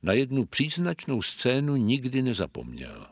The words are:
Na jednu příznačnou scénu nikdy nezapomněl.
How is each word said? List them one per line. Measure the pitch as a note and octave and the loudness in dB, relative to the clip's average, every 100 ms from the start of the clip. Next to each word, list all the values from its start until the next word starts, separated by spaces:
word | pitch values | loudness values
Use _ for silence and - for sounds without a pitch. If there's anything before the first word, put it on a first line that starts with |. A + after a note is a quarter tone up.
Na | E2+ | 4
jednu | G#2 C3+ C3+ | 2 2 0
příznačnou | A#2+ - D3+ D#3+ F3 E3 - B2+ | 0 0 -2 0 -2 -2 -2 -2
scénu | - - B2+ B2+ D3 C#3 | -2 0 2 2 2 2
nikdy | G#2+ C3+ B2+ C3 | 4 2 2 0
nezapomněl. | C3 G#2 E2+ - A#1+ B1 B1+ G#1+ G1+ | 0 0 -2 -4 -10 -10 -12 -14 -18